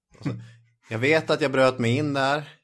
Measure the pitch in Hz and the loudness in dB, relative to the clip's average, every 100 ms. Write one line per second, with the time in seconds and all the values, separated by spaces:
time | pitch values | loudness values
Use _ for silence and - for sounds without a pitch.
0 | _ - 143 117 - - _ _ - 113 | _ -12 -10 -10 -12 -20 _ _ -10 -2
1 | 135 156 156 151 143 131 131 131 117 131 | 2 2 2 0 0 4 2 2 0 0
2 | 151 139 135 147 147 - | -2 -2 0 -2 -6 -16